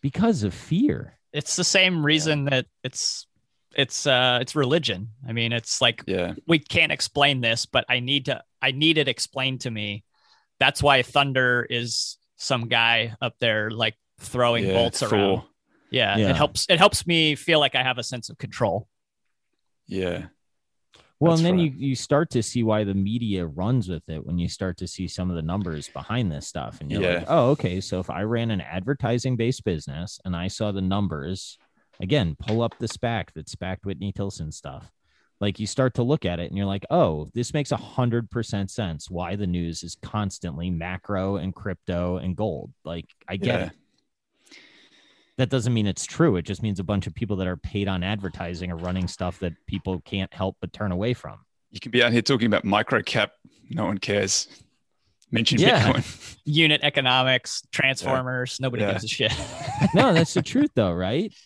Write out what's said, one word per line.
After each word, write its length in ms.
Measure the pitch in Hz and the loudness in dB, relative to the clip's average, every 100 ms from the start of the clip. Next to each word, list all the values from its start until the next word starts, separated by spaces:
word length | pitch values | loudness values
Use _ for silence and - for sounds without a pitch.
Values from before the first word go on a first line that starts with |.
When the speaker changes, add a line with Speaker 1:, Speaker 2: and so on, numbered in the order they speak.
Speaker 1:
Because 400 | 139 151 220 180 | -2 2 2 4
of 120 | 104 - | 0 -2
fear. 640 | - 170 285 73 - _ _ | -2 2 2 0 -6 _ _
Speaker 2:
It's 240 | 147 - - | -8 -4 -2
the 80 | |
same 400 | 175 196 185 175 | 2 4 4 4
reason 420 | 147 156 156 151 139 | 2 2 2 0 2
that 200 | 131 127 _ | 0 -2 _
it's, 440 | 127 - - - - _ _ _ _ - | -10 -6 -6 -6 -14 _ _ _ _ -4
it's, 320 | 135 - 147 | -2 -2 2
uh, 320 | 127 127 123 | 2 4 0
it's 140 | 127 156 | -2 0
religion. 540 | 127 165 139 92 110 - 113 | 2 2 0 -4 -8 -12 -8
I 60 | |
mean, 180 | 113 117 | -2 -2
it's 260 | 117 - - | -2 -4 2
like, 220 | 123 117 - | 2 2 -4
Speaker 3:
Yeah. 260 | 95 87 101 - | -2 -2 -6 2
Speaker 2:
we 100 | 165 | 2
can't 340 | - 175 160 | 2 2 2
explain 500 | 151 - - 143 131 | 0 -2 2 2 4
this, 260 | 117 113 - | 0 0 0
but 180 | 127 - | -2 0
I 120 | 123 | -2
need 260 | 123 143 131 | 0 -2 -2
to, 180 | 131 - _ | -6 -8 _
I 100 | 131 | -4
need 260 | 131 156 156 | 2 4 4
it 100 | 139 | 2
explained 540 | 123 - 135 131 131 | -2 -6 -4 -4 -2
to 80 | 127 | -6
me. 320 | 110 104 101 _ _ _ _ _ _ | -4 -6 -8 _ _ _ _ _ _
That's 220 | 131 - | 2 4
why 200 | 143 135 | 4 4
thunder 640 | 123 143 139 131 127 123 117 | 4 2 2 2 2 2 0
is 480 | 120 117 - - - _ _ | -4 -2 -4 -6 -10 _ _
some 300 | - 127 117 | -2 -2 0
guy 480 | 117 117 117 113 110 | 2 4 4 0 -4
up 140 | 123 - | -8 -2
there, 300 | 120 107 107 | 0 0 -2
like, 260 | 113 110 - _ _ | -2 -4 -4 _ _
throwing 460 | - 123 120 117 98 | -8 2 2 4 2
Speaker 3:
Yeah, 80 | |
Speaker 2:
bolts 280 | 95 120 - | 2 2 0
Speaker 3:
Thor. 80 | 113 | 0
Speaker 2:
around. 280 | 107 98 92 - _ _ _ _ | 4 4 2 -4 _ _ _ _
Yeah, 260 | 131 107 101 | 0 2 4
Speaker 1:
Yeah. 120 | 101 | 4
Speaker 2:
it 40 | 85 | 4
helps. 300 | 151 - - | 2 0 2
It 100 | 175 | 6
helps 260 | 202 - 170 | 6 6 0
me 300 | 165 156 143 | 2 4 2
feel 240 | - 160 | 2 4
like 160 | 143 131 | 4 2
I 80 | |
have 160 | 127 123 | 0 -2
a 40 | |
sense 260 | 117 123 - | -6 -8 -10
of 80 | - | -12
control. 480 | - - 107 92 - _ _ _ _ _ _ _ _ _ - | -12 0 0 0 -6 _ _ _ _ _ _ _ _ _ -8
Speaker 3:
Yeah. 400 | 95 92 87 87 _ _ _ _ _ _ _ _ _ | -4 -2 -4 -8 _ _ _ _ _ _ _ _ _
Speaker 1:
Well, 120 | 160 | 2
Speaker 3:
That's 80 | 165 | 4
Speaker 1:
and 40 | 170 | 4
then 120 | 185 165 | 4 2
Speaker 3:
right. 140 | 131 | 0
Speaker 1:
you, 80 | 139 | -4
you 60 | 127 | -4
start 360 | - 147 160 | 2 2 2
to 120 | 127 | 0
see 200 | 107 127 | 0 0
why 200 | 110 107 | 2 2
the 100 | 101 | 2
media 520 | 98 98 120 117 95 85 | 0 0 -2 -2 -2 -2
runs 420 | 73 98 131 92 | -2 0 0 0
with 220 | 80 - | -6 -6
it 160 | 78 - | -8 -4
when 120 | 87 | -2
you 100 | 85 | -2
start 280 | - 95 87 | -2 -6 -4
to 100 | 92 | -10
see 200 | - 90 | -8 -8
some 220 | - 92 | -4 -4
of 60 | 85 | -2
the 60 | |
numbers 460 | 78 95 95 76 69 | -2 -4 -4 -6 -8
behind 440 | 69 71 117 107 | -12 -6 -2 -2
this 160 | 73 - | -4 -8
stuff. 340 | - 57 - | -8 -10 -10
And 100 | 73 | -6
you're 100 | 82 | -2
like, 200 | 87 87 | 0 0
Speaker 3:
Yeah. 40 | 82 | 2
Speaker 1:
Oh, 200 | 160 123 | 4 4
okay. 280 | 143 90 90 | 4 0 -2
So 200 | - 90 | -4 -4
if 100 | 92 | -4
I 140 | 82 | -4
ran 280 | 104 117 117 | -2 -2 0
an 80 | 101 | -2
advertising-based 1000 | - 87 98 139 120 120 131 123 117 127 | -4 -6 -4 -2 0 0 0 0 0 0
business 560 | - 80 71 69 87 - 92 | -2 -4 -4 -10 -10 -10 -6
and 100 | 85 | -4
I 120 | 92 | -4
saw 240 | - 107 | -2 -2
the 100 | 98 | 0
numbers 760 | 95 98 98 78 73 95 - - _ _ _ _ | 0 0 0 -4 -6 -8 -10 -18 _ _ _ _
again, 320 | 92 147 90 73 | 0 2 0 -2
pull 240 | - 113 | -2 0
up 160 | 117 - | 0 -2
the 100 | 117 | -8
spac 460 | - 120 113 - | -4 -4 -2 -6
that 140 | - 76 | -12 -14
spac 300 | - 90 90 | -10 -8 -6
Whitney 280 | 98 92 98 | -8 -6 -8
Tilson 400 | 92 98 - 156 | -6 -6 -6 -10
stuff. 400 | - - 127 - _ _ _ _ _ | -10 -14 -16 -18 _ _ _ _ _
Like, 200 | 104 95 | -4 -2
you 60 | 107 | -4
start 300 | - 131 - | 0 0 2
to 80 | |
look 220 | 120 156 90 | 0 0 0
at 140 | 87 | -4
it 100 | 85 | -4
and 80 | 95 | -2
you're 100 | 98 | -2
like, 180 | 98 - | -2 0
"Oh, 360 | 170 113 78 76 | 2 4 2 -4
this 200 | 117 120 | -4 -2
makes 180 | 151 139 | -2 -2
a 60 | - | -4
hundred 520 | - - 123 117 110 | -4 -2 0 0 -2
percent 400 | 117 113 104 95 | -6 -4 -4 -4
sense 400 | - 98 78 - | -4 -4 -6 -8
why 260 | 90 87 101 | -8 -6 -2
the 120 | 98 | -2
news 340 | 87 85 82 | -2 -2 -6
is 160 | 85 - | -12 -14
constantly 680 | - 107 101 - 87 73 87 | -8 -4 -4 -6 -10 -6 -4
macro 680 | 87 87 92 - 98 95 98 | -4 -4 -8 -4 -2 -2 -2
and 180 | 90 - | -4 -6
crypto 600 | 104 90 - 87 87 90 | -8 -8 -4 -2 -2 -2
and 180 | 92 90 | -4 -2
gold." 340 | 107 73 - - 76 | -4 -4 -10 -16 -12
Like, 220 | 85 80 _ - | -12 -12 _ -10
I 100 | 95 | -4
get 220 | 120 120 | 0 0
Speaker 3:
Yeah. 60 | 85 | -2
Speaker 1:
it. 60 | - _ _ _ _ _ _ _ - - _ _ _ _ _ _ - | -10 _ _ _ _ _ _ _ -20 -20 _ _ _ _ _ _ -2
That 120 | 127 | 0
doesn't 240 | 131 113 | 2 2
mean 140 | 117 104 | 2 2
it's 180 | 90 - | -2 -8
true. 300 | - 160 92 | 2 4 4
It 80 | |
just 180 | 82 98 | -2 -4
means 180 | 110 92 | -4 -4
a 40 | |
bunch 240 | 92 101 87 | -2 -2 -2
of 80 | - | -6
people 220 | 104 98 | -4 -2
that 100 | 92 | -2
are 100 | 87 | -4
paid 300 | - 104 101 | -6 -4 -2
on 160 | 92 | -2
advertising 680 | 90 104 95 - 87 87 90 | -2 -4 -6 -8 -8 -6 -6
are 60 | 82 | -6
running 300 | 90 92 90 | -4 -2 -4
stuff 320 | - 90 - | -4 -6 -4
that 140 | 90 82 - | -6 -6 -8
people 340 | 98 95 90 | -6 -4 -6
can't 300 | - 101 92 | -4 -6 -6
help 260 | - 95 - | -4 -6 -6
but 100 | 90 | -14
turn 200 | - 104 | -6 -4
away 240 | 87 113 123 | -2 -2 -2
from. 240 | - 50 _ _ _ | -6 -16 _ _ _
Speaker 3:
You 80 | - | -14
can 100 | 123 | 0
be 140 | 120 | 4
out 80 | 120 | 6
here 100 | 117 | 4
talking 240 | 110 135 113 | 4 2 4
about 180 | 104 | 2
micro 380 | 101 101 117 120 | 4 2 4 0
cap. 300 | - 117 104 _ - _ - | 0 0 0 _ -20 _ -10
No 160 | - 98 | -4 -4
one 120 | 101 | -4
cares. 500 | - 101 95 - - - _ _ _ _ _ _ _ | 0 0 2 -2 -4 -14 _ _ _ _ _ _ _
Mention 280 | 113 117 131 | 0 2 4
Speaker 1:
Yeah. 320 | 196 214 107 | 6 6 6
Speaker 3:
Bitcoin. 460 | - - - - - | 2 -2 -10 -18 -12
<laughs> 40 | - | 0
Speaker 2:
Unit 360 | 151 160 151 | 4 6 4
economics, 800 | 147 139 131 127 131 127 - - - | 2 2 2 4 4 2 0 -12 -8
transformers. 840 | - 135 131 131 131 127 127 127 - | -2 0 0 -2 -2 -2 -4 -4 -2
Speaker 3:
Yeah. 60 | 131 | -4
Speaker 2:
Nobody 180 | 117 | 0
Speaker 3:
Yeah. 80 | 101 | 0
Speaker 2:
gives 120 | 95 110 | -2 -4
a 20 | |
shit. 260 | - 117 - - - | 0 0 0 -6 -8
<laughs> 300 | - - - 175 | -8 0 2 6
Speaker 1:
No, 180 | 262 | 6
that's 220 | 165 165 180 | 6 4 2
the 80 | |
truth 260 | 160 247 294 - | 0 2 2 4
though, 180 | 98 | 2
right? 400 | 85 90 131 214 - | 2 -2 -2 -4 -8